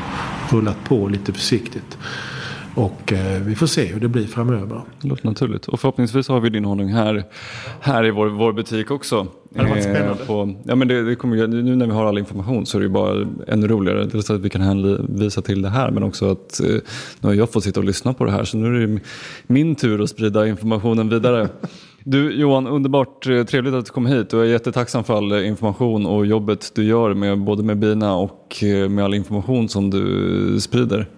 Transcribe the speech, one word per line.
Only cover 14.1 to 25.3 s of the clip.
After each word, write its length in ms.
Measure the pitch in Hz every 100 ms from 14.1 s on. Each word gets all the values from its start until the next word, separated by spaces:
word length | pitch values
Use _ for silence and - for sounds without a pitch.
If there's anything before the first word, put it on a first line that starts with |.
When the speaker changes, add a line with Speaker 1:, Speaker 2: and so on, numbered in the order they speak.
| 107 101
Speaker 2:
att 120 | 104
vi 80 | 98
kan 120 | 95
hänvisa 800 | 95 98 98 101 - 101 104 98
till 200 | - 98
det 80 | 98
här, 220 | 123 123
men 120 | 104
också 280 | 101 - 98
att, 280 | 95 - -
eh, 60 | 87 107 - - - -
nu 60 | 107
har 40 |
jag 160 | 101 117
fått 120 | 113
sitta 160 | 98 98
och 60 | 98
lyssna 280 | 98 123
på 120 | 127 117
det 60 |
här, 120 | 101
så 140 | 107 110
nu 260 | 117 120
är 40 | 110
det 120 | 107 - - - - -
min 280 | 127 160 143
tur 260 | 123 107
att 60 | 104
sprida 380 | - 110 104 107
informationen 640 | 101 110 110 113 113 110
vidare. 400 | 117 123 120 101
<laughs> 40 | - - - - - 135
Du, 260 | 135 147
Johan, 340 | 113 143 135 127
underbart, 600 | 143 139 139 127 - 131
eh, 160 | 123
trevligt 300 | 117 139 127
att 120 | 127 110
du 60 |
kom 140 | 135 120
hit. 280 | 131 98
Och 60 | 113
jag 80 | 113
är 40 |
jättetacksam 520 | 117 123 123 123 123
för 140 | 107 107
all, 140 | 101